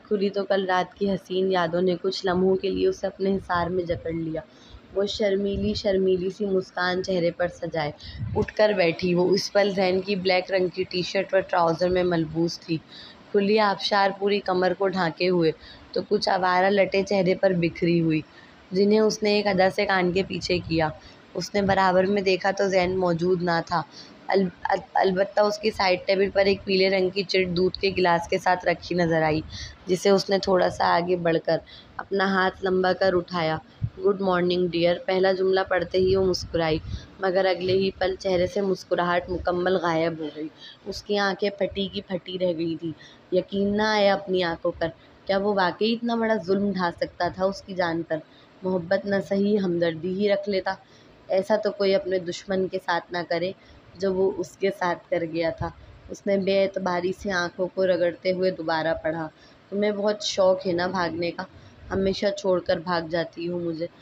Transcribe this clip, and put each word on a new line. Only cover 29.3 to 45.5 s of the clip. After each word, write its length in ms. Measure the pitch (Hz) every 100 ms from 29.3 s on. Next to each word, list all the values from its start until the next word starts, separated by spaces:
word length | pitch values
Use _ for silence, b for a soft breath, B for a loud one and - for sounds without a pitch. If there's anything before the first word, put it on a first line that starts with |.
| 156 160 B B B -
जिसे 240 | 175 202
उसने 280 | 196 190 196
थोड़ा 300 | 190 185 180
सा 160 | 180 190
आगे 300 | 175 175 180
बढ़कर 460 | 170 165 - 160 - B B -
अपना 280 | - 190 190
हाथ 360 | 190 185 -
लंबा 300 | 190 185 185
कर 200 | 185 190
उठाया। 460 | 180 170 175 160 156 - B - -
"गुड 220 | 190 196
मॉर्निंग 480 | 190 180 180 180 180
डियर," 340 | 165 170 175 -
पहला 240 | 185 190
जुमला 300 | 185 190 190
पढ़ते 340 | 190 180 170 185
ही 180 | 185 190
वो 100 | 190
मुस्कुराई, 560 | 180 - 165 165 160 - B B -
मगर 220 | 190 185 190
अगले 280 | 180 185
ही 200 | 190 190 -
पल 160 | 185 185
चेहरे 320 | 190 180 180
से 140 | 202
मुस्कुराहट 680 | 196 180 - 175 175 175 175
मुकम्मल 480 | 175 - 180 180 185
गायब 440 | 170 160 165 160
हो 60 | 151
गई। 220 | 156 156 - B B -
उसकी 300 | 196 - 202
आंखें 320 | 202 185 202
फटी 380 | 196 185 196 190
की 140 | 190
फटी 360 | - 180 - 185
रह 160 | 180
गई 220 | 160 165 160
थीं। 180 | 165 151 B B -
यकीन 420 | 185 180 196 202 208
ना 160 | 214
आया 200 | 214 202
अपनी 280 | 196 196 185
आंखों 300 | 175 165 175
पर, 160 | - 160 - B - -
क्या 100 | 196
वो 160 | 202